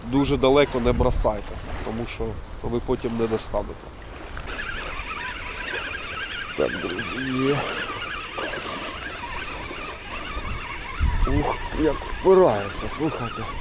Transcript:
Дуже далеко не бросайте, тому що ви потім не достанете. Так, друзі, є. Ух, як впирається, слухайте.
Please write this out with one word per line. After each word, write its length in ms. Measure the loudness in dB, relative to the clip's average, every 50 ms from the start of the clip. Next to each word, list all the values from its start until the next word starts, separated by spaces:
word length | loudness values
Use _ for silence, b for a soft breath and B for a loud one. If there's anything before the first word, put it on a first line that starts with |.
| -4
Дуже 320 | 2 2 2 4 4 4
далеко 440 | 4 6 6 8 8 6 6 2 2
не 120 | 4 4
бросайте, 600 | 4 4 4 4 4 4 2 2 0 0 -6 -8 -10 -8 -6 -6 -6 -6 -6
тому 220 | -6 -4 -4 -4
що 180 | -6 -4 -4 -4 -4 -4 -6 -8 -10 -10 -6
ви 180 | -4 0 0 0
потім 380 | 2 2 0 0 0 -2 0 2
не 80 | 2
достанете. 600 | 2 2 -2 -2 -2 -2 -2 -2 -4 -8 -10 -12 -14 -14 -14 -14 -14 -12 -12 -12 -10 -10 -8 -8 -6 -6 -6 -6 -6 -6 -6 -6 -6 -6 -6 -6 -6 -6 -6 -6 -6 -6 -6 -8 -8 -6 -6 -6 -4 -4 -4 -4 -6 -6 -6 -6 -6 -6 -6 -6 -6 -6 -6 -6 -6 -2
Так, 140 | 0 0 0 0 -4
друзі, 680 | -4 -4 -4 -4 -4 -4 -4 -4 -4 -2 0 0 2 2
є. 80 | 2 0 0 -2 -4 -4 -4 -6 -6 -6 -6 -6 -6 -8 -8 -8 -6 -6 -6 -6 -6 -6 -6 -6 -6 -6 -6 -8 -8 -8 -8 -8 -8 -8 -8 -6 -6 -6 -6 -6 -8 -8 -8 -8 -8 -8 -8 -10 -10 -10 -10 -10 -8 -8 -6 -6 -6 -6 -4 -4 -4 -4 -4 -6 -8 -8 -8 -8 0 4 4 4 6 6 6
Ух, 300 | 6 6 4 4 2 0 0 -2 -4 0 4
як 140 | 4 4 4
впирається, 920 | 2 -2 -6 -6 4 8 10 10 12 10 8 8 4 0 -2 -4 -4 -4 -4 -2
слухайте. 460 | 0 0 0 0 -2 -4 -4 -4 -4 -4 -4 -4 -6